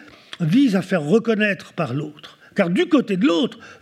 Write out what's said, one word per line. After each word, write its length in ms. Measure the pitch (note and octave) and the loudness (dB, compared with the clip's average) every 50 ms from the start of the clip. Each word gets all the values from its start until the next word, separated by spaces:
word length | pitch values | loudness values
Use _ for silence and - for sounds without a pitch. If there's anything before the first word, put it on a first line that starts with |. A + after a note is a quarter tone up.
| - - - - - _ - - | -20 -20 -20 -20 -20 _ -8 -6
vise 360 | F3 D3+ E3+ C4 C#4+ B3+ F#3 | -2 0 2 4 4 4 2
à 60 | G3 | 0
faire 220 | - - G3 F3 D3 | -2 -2 -2 -2 0
reconnaître 680 | D3 F#3 A3+ - A3+ A3 G3 G#3+ G#3 G3 - - - - | 2 2 2 2 0 -2 0 0 -2 -2 -4 -8 -16 -8
par 200 | - E3 B2 B2 | -8 -6 -4 -4
l'autre. 460 | C#3+ - D3+ - - - - - _ _ - _ | -6 -6 -8 -12 -18 -20 -20 -20 _ _ -10 _
Car 160 | - G3 E3+ | -2 0 0
du 160 | F3 B3 F4+ D4+ | 2 0 0 2
côté 280 | - C#4 - - G3+ F3 | 2 2 2 2 -2 0
de 100 | G3+ D4+ | 0 0
l'autre, 320 | E4+ E4 C4+ - - - - - - - | 2 2 0 -2 -6 -10 -20 -20 -20 -8